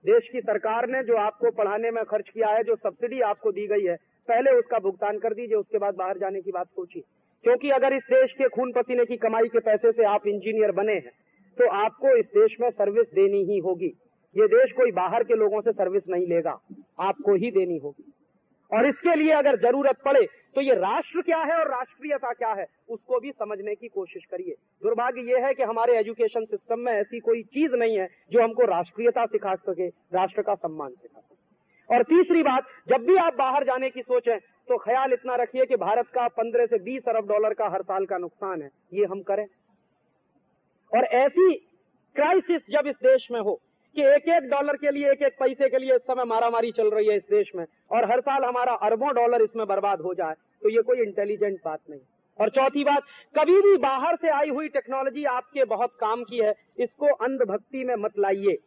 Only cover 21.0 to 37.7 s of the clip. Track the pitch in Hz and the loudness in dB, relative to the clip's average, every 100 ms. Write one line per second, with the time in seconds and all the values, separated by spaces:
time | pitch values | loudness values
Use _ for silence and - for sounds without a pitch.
21 | - 330 339 320 302 330 302 254 254 _ | -4 -6 -2 -2 0 -2 -2 -4 -10 _
22 | 294 285 247 240 226 202 180 _ _ 226 | -8 -6 -6 -6 -6 -6 -10 _ _ -16
23 | - 254 285 - 208 208 208 208 233 196 | -4 -4 -4 -10 -10 -8 -8 -10 -10 -10
24 | 180 185 _ 180 185 147 _ _ 214 226 | -10 -16 _ -12 -12 -14 _ _ -4 -2
25 | 240 247 240 247 262 269 233 226 240 233 | -2 -4 -2 0 0 -2 -2 0 0 0
26 | 214 226 220 233 220 202 _ 233 240 214 | 0 -2 -2 -2 -6 -10 _ -4 -2 -4
27 | 202 233 226 233 - 277 311 247 233 214 | -4 -6 -2 -2 -4 -4 -2 0 0 0
28 | 185 _ _ 214 226 220 233 175 175 - | -4 _ _ 2 2 2 2 2 -4 -2
29 | 233 240 226 208 202 190 - 175 180 _ | -2 0 -2 -2 -2 -4 -4 -4 -6 _
30 | _ 180 185 202 208 196 170 156 139 123 | _ -2 -2 -2 -2 -4 -4 -8 -12 -14
31 | 120 110 _ _ _ _ _ _ _ 240 | -20 -20 _ _ _ _ _ _ _ 0
32 | 247 330 359 339 285 254 262 - - 247 | 4 4 4 2 2 0 -4 -20 -2 0
33 | 233 381 339 254 262 277 269 254 262 254 | 4 4 4 0 0 0 0 -2 -4 -8
34 | 247 247 240 220 _ _ - 240 208 254 | -2 0 0 -2 _ _ -4 -4 0 0
35 | 269 247 254 247 233 254 254 240 185 226 | 2 -2 -2 -2 -2 0 0 0 0 0
36 | 240 254 240 240 233 233 233 226 185 262 | 0 -2 -2 -2 -2 0 0 -2 -4 -6
37 | 247 220 208 208 214 214 214 | -4 -4 0 0 0 -2 -4